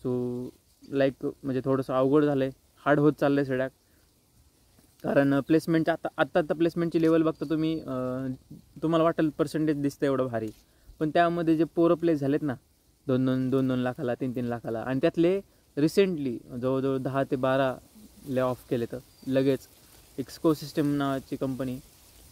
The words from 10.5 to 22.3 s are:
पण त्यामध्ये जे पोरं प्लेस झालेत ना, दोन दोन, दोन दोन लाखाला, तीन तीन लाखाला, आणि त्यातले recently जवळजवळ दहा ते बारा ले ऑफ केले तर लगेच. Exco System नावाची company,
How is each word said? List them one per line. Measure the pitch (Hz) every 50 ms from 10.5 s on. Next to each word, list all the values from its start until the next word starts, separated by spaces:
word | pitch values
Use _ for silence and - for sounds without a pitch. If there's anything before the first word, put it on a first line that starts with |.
| 104 - _ _ _ _ _ - - -
पण | 156 156
त्यामध्ये | - 175 170 170 170 170 170 160 160
जे | 156 165
पोरं | 156 - 175 165 170 175
प्लेस | 160 170 165 160 139
झालेत | 143 135 143 151
ना, | 151 147 120 - _ _ _ _ _ _ _ _ _
दोन | 143 131 127 131
दोन, | 131 131 131 131 127
दोन | 135 135 131 131
दोन | 127 127
लाखाला, | 123 123 123 - 151 120 120
तीन | - 135 127 117
तीन | 127 123
लाखाला, | 120 117 117 - 113 113 113
आणि | 110 123 131 135
त्यातले | 151 165 - 170 165 175 190 196 - _ _ _ _ _ _
recently | - 143 160 - 202 196 190 180 147 143 131 117 - - - 135 123
जवळजवळ | 120 131 131 135 131 135 135 131
दहा | 127 139 127 135 135
ते | - 147
बारा | 127 127 131 131 135 139 131 123 - - - _ - - - - - - 151
ले | 131 127
ऑफ | 131 127 123 - - -
केले | 139 120 117 -
तर | - 127 - _ _ _ -
लगेच. | 135 131 131 135 139 131 123 - - - - - - - - - - - -
Exco | 127 - - - - 165
System | 151 - 156 143 - 165 147
नावाची | 143 143 143 139 139 135 135 127 - 147
company, | 127 143 131 131 123 135 127 127 131 - - - - _ - - - - -